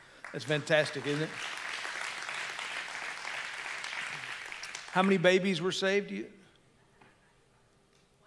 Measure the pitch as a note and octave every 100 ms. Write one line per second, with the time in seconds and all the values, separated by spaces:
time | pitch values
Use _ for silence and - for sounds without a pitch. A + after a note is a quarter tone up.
0 | - - - D3+ A#2 D3+ C#3+ D#3 D3 C#3+
1 | C3 D3 D#3 - - - - - - -
2 | - - - - - - - - - -
3 | - - - - - - - - - -
4 | - - - - - - - - - F3+
5 | F#3+ G3 F3 F#3 F#3+ E3+ F#3 - F#3+ G3+
6 | F#3+ G3 - - - - _ _ _ _
7 | - _ _ _ _ _ _ _ _ _
8 | _ _